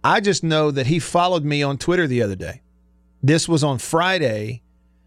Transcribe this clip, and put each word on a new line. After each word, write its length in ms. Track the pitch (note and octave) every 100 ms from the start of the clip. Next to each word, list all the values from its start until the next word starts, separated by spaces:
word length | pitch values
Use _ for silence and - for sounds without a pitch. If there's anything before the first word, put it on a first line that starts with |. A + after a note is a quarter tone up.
I 180 | C3 G3+
just 220 | G3+ F3+
know 280 | D#3+ D#3 D3+
that 140 | C#3 B2
he 100 | E3
followed 460 | - F3 F3+ F3
me 180 | D3 D3
on 140 | C#3+ C#3
Twitter 280 | - F3+ D#3
the 140 | B2
other 120 | G#2
day. 280 | F#2 E2 - _ _ _ _ _ -
This 260 | C3+ D#3+ E3
was 140 | E3
on 160 | D3 B2+
Friday, 840 | - E3 F3+ F#3 C3+ G#2+ G#2+ A#2 _ _ _ _